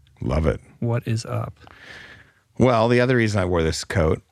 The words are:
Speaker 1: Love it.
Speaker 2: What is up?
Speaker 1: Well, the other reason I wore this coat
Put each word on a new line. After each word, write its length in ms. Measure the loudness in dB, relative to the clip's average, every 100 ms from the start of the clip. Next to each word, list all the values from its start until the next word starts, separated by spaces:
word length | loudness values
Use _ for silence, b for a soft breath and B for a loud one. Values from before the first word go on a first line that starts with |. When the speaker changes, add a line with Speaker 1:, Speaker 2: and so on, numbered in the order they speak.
| _ _
Speaker 1:
Love 260 | -4 -2 -2
it. 140 | -4 -8 -8
Speaker 2:
What 260 | -4 -4 -4
is 180 | -6
up? 360 | -6 -8 -8 -12 B B B B B B B B B 0
Speaker 1:
Well, 300 | 2 4 4
the 120 | 4
other 140 | 2 2
reason 240 | 0 0
I 40 |
wore 180 | 0 0
this 220 | 0 -2
coat 360 | -4 0 0 0 -6